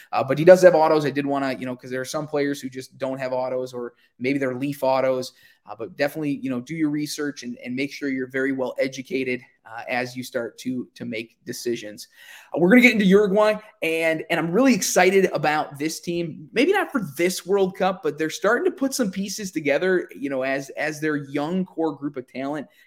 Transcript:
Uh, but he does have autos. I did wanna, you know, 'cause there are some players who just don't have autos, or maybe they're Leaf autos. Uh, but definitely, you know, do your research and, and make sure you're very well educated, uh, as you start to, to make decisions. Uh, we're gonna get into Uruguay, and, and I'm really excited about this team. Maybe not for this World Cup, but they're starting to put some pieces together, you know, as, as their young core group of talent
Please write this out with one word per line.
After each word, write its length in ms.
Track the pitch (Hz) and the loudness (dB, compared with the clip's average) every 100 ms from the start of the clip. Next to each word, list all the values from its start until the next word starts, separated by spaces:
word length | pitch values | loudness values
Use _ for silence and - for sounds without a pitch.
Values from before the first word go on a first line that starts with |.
| - | -6
Uh, 120 | 113 | -2
but 160 | 127 139 | 0 6
he 40 | |
does 180 | 160 185 | 8 10
have 140 | 180 165 | 10 8
autos. 300 | 156 156 147 | 6 4 2
I 40 | |
did 160 | 135 139 | -2 -2
wanna, 280 | 139 135 | -2 -2
you 120 | 127 127 | -4 -8
know, 100 | 127 | -10
'cause 140 | 131 | -8
there 120 | 131 | -8
are 40 | 131 | -6
some 220 | 156 147 | -8 -4
players 320 | 147 143 143 | -2 -2 -4
who 100 | 131 | -8
just 280 | 131 131 127 | -12 -16 -8
don't 220 | 131 135 | -6 -6
have 120 | 131 | -4
autos, 420 | 127 127 127 127 | -4 -2 -4 -6
or 200 | 123 120 _ _ - | -8 -10 _ _ -6
maybe 200 | 123 139 | -2 0
they're 160 | 135 127 | -2 -4
Leaf 280 | 143 139 | -6 -2
autos. 480 | 131 131 131 131 127 - _ _ - | 0 2 2 0 -4 -12 _ _ -18
Uh, 60 | 107 | -14
but 200 | 107 - | -10 -4
definitely, 420 | 143 156 147 139 | -4 -2 -4 -4
you 80 | 127 | -4
know, 120 | 123 | -6
do 120 | 123 | -6
your 160 | 165 151 | -4 -2
research 540 | 147 147 - 147 135 | -2 -6 -6 -6 -8
and, 140 | 123 120 | -12 -12
and 180 | 123 127 | -8 -6
make 160 | 139 | -6
sure 160 | - 143 | -6 -6
you're 220 | 131 127 | -4 -4
very 240 | 131 135 | -2 -2
well 200 | 135 123 113 | -2 -4 -2
educated, 640 | 135 135 123 131 131 123 - _ 110 | -4 -4 -6 -4 -4 -6 -8 _ -18
uh, 160 | 113 - | -14 -6
as 260 | 123 123 127 | -4 -4 -8
you 80 | |
start 340 | 123 123 117 - | -8 -6 -6 -8
to, 300 | 127 127 - - | -8 -6 -8 -12
to 80 | |
make 320 | 120 113 117 _ | -8 -8 -10 _
decisions. 640 | - 110 123 110 107 104 - _ - - - - | -14 -8 -4 -6 -8 -16 -20 _ -20 -20 -8 2
Uh, 40 | |
we're 100 | 175 | 6
gonna 100 | 247 | 8
get 140 | 247 | 8
into 100 | 220 | 6
Uruguay, 500 | 202 196 208 202 214 208 - - | 6 6 6 4 2 2 -6 -6
and, 420 | 160 160 165 160 - | -4 0 0 0 -2
and 100 | 165 | -2
I'm 140 | 165 | 2
really 200 | 180 269 | 4 4
excited 560 | 208 - 196 185 196 185 | 4 2 4 6 6 2
about 440 | 147 151 151 - 139 | 0 0 0 -2 -4
this 220 | 151 - | -6 -6
team. 480 | - 170 170 - 151 | -6 -6 -6 -10 -6
Maybe 180 | 240 311 | 0 2
not 180 | 403 330 | 2 0
for 120 | 269 156 135 | -4 -4 -2
this 280 | 175 185 170 | -2 -2 -2
World 300 | 202 190 190 | 0 0 0
Cup, 260 | 190 190 | -2 -2
but 160 | 151 147 | -4 -2
they're 120 | 156 | -4
starting 340 | - 196 240 | 0 0 2
to 80 | 370 | 0
put 220 | - 269 | 0 -2
some 180 | 269 214 | -2 -2
pieces 400 | 190 196 - 196 | -4 -6 -8 -8
together, 580 | 156 143 143 185 185 - - | -4 0 2 2 0 -2 -8
you 140 | 139 | -6
know, 140 | 135 | -4
as, 260 | 131 139 139 - | -2 -4 -6 -6
as 240 | 147 147 | -6 -4
their 160 | 156 147 | -4 -4
young 480 | 139 143 147 185 180 | -4 -6 -2 -4 -4
core 320 | - 160 139 | -4 -4 -4
group 180 | 143 135 | -8 -10
of 160 | 123 | -12
talent 340 | 127 135 151 127 _ | -8 -8 -8 -10 _